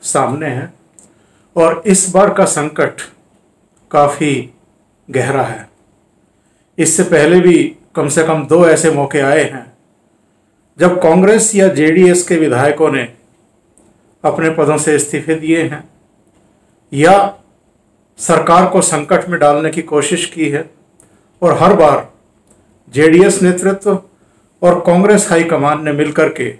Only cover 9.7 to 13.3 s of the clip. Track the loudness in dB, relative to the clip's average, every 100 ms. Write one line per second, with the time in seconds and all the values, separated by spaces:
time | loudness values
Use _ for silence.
9.7 | _ _ _ _ _ _ _ _ _ _
10.7 | -2 0 2 2 4 4 2 0 2 2
11.7 | 2 2 4 4 2 0 -2 0 0 -2
12.7 | 0 -2 -2 -6 -12 _